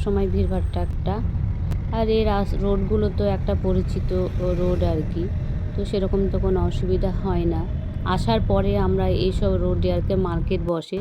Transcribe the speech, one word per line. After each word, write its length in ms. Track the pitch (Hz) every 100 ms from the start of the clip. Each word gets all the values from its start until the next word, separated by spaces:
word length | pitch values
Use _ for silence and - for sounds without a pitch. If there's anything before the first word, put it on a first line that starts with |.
সময় 220 | 208 196 196
ভিড়ভাট্টা 460 | 190 185 185 175 180 170
একটা। 280 | - 180 180 - - - - - - -
আর 140 | 226 220 220
এই 60 |
রাস-, 320 | 214 202 196 202
রোডগুলো 420 | 202 202 196 214 180 175
তো 60 | 202 190
একটা 180 | - 196
পরিচিত 460 | 190 185 185 - - 185 180 - 180 175
রোড 200 | 180 180 175
আর 80 | 160 -
কি, 120 | 170 170 - - - -
তো 80 | -
সেরকম 360 | 202 208 190 196 196
তো 40 | 185
কোনো 140 | 190 190 175
অসুবিধা 420 | - 180 185 196 180
হয় 240 | 196 175 170
না। 80 | 160 - - - - 180
আসার 260 | 185 - 220 190
পরে 200 | 196 196 202
আমরা 280 | 190 190 185 175 180
এইসব 240 | 185 202 185
রোডে 240 | 180 180 180 175
আর 60 |
কি 100 | 175 190 180
মার্কেট 320 | 165 170 180 165
বসে, 280 | 165 - 190